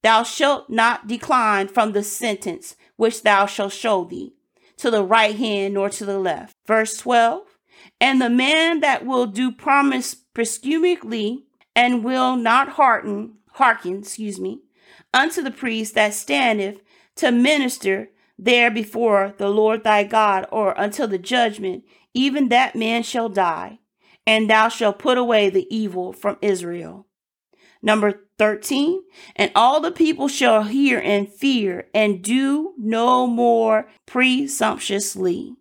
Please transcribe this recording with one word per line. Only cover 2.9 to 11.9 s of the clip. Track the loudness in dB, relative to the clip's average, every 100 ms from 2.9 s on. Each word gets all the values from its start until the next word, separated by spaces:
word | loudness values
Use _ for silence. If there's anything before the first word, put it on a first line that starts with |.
| -2
which | -2 0
thou | 2 2
shalt | 2 -2 -6
show | -4 -2 -2
thee, | -2 -12 -14 _ _ _ _ -6
to | 0
the | 0
right | 2 2 2
hand | 0 -4 -2 -2
nor | -2 -4
to | -6
the | -6 -4
left." | -4 -6 -12 _ 0
Verse | 0 0 -6
twelve, | 0 2 2 0 -12 _ _ _ -20 _
"And | 2 4
the | 2
man | 2 2 2 2 2
that | 0 0
will | -2 -2 -2
do | -2 -4
promise | -4 0 2 2 -2 -6
presumably | -12 _ -4 -4 -4 -4 0 0 0 -4 -4 -4 -6 _ _ _
and | 0 2